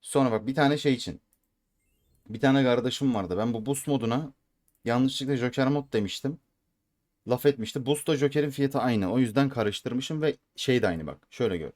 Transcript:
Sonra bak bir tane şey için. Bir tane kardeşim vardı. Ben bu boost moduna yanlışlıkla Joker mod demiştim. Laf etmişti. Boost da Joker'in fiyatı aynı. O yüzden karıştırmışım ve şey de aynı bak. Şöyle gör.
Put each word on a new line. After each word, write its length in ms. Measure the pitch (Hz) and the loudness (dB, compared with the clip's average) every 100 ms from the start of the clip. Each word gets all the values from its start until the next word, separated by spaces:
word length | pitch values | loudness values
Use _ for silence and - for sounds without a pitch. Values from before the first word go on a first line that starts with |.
Sonra 320 | - 147 131 | -2 0 2
bak 140 | 110 107 | 0 -2
bir 80 | |
tane 240 | 135 139 147 | 0 2 2
şey 160 | 147 | 0
için. 260 | 127 - - _ _ _ _ _ _ _ _ _ _ _ | -2 -4 -12 _ _ _ _ _ _ _ _ _ _ _
Bir 140 | 107 | 0
tane 240 | 135 135 | 2 4
kardeşim 500 | 131 123 123 - 139 | 4 4 2 0 0
vardı. 240 | 117 90 90 | 0 0 -2
Ben 140 | 113 | -2
bu 140 | 113 110 | -2 -4
boost 200 | 139 - | -4 -2
moduna 440 | 139 113 120 160 - _ _ _ _ | -2 0 -2 -4 -12 _ _ _ _
yanlışlıkla 520 | 113 117 131 - 135 139 | -2 2 2 0 -2 0
Joker 320 | 123 120 131 | 0 0 2
mod 240 | 143 139 | 2 0
demiştim. 480 | 113 101 - 135 156 _ _ _ _ _ _ _ _ - | -2 -2 -4 -6 -8 _ _ _ _ _ _ _ _ -4
Laf 180 | 123 147 | 2 2
etmişti. 400 | 139 110 - 123 | 2 -4 -6 -2
Boost 220 | 147 - | -2 0
da 80 | 151 | 0
Joker'in 340 | 143 143 147 | 2 0 -2
fiyatı 280 | 139 139 139 | 0 0 2
aynı. 340 | 123 113 92 | 0 2 0
O 60 | 117 | 2
yüzden 300 | 123 110 139 | 2 2 0
karıştırmışım 720 | 127 107 104 - 123 135 156 | 2 -2 -2 -4 -4 -4 -2
ve 140 | 151 - _ - | -2 -2 _ -10
şey 260 | - 127 | 0 2
de 60 | 107 | 2
aynı 180 | 82 76 | -2 -6
bak. 200 | 71 _ | -12 _
Şöyle 260 | - 117 90 | -4 -2 -2
gör. 160 | 73 | -6